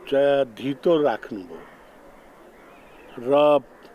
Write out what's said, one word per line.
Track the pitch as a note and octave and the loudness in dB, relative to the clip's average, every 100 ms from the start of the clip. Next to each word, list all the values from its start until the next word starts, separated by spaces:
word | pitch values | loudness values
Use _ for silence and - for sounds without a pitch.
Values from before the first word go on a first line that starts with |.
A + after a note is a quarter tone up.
| - | -4
ज-, | C#3 C#3+ C#3 C3 G#2+ | 0 2 2 -2 -6
धितो | B2+ C#3 F3+ E3 | -8 -4 0 2
राख्नुभयो | C#3+ A2 - G#2+ F2+ E2 - - - - - - - - - - - - - - - - | 2 -2 -8 -14 -14 -18 -20 -20 -20 -20 -20 -20 -20 -20 -20 -20 -20 -20 -20 -20 -20 -10
र | A#2+ C#3+ D3 C#3+ - - - | 0 2 4 2 -2 -20 -20